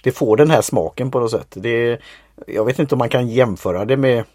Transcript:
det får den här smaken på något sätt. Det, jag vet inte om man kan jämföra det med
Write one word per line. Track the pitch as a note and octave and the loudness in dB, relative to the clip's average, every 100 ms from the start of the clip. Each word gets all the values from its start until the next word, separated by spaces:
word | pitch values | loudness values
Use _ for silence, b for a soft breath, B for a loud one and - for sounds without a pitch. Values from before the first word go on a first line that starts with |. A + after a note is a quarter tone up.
det | C3 | -4
får | - A2+ A2 | -2 0 4
den | D3+ | 6
här | C3+ | 4
smaken | - A#2 D#2+ - C3 | 2 -2 -2 -6 -4
på | B2+ | -2
något | A2+ | -2
sätt. | A2+ - | -4 -8
Det, | F#2+ A2 A#2 A#2 A#2+ B B B - - | -10 -4 0 0 -2 B B B -20 -8
jag | - | -2
vet | A2 C3+ | -2 0
inte | D3 | -2
om | C3 | 0
man | A#2 | 0
kan | B2+ B2 | 0 0
jämföra | A#2+ B2 F2+ G2+ F2+ | 2 0 0 -4 -4
det | G#2+ C3+ | 0 2
med | C3+ A#2 G#2+ | 2 0 -2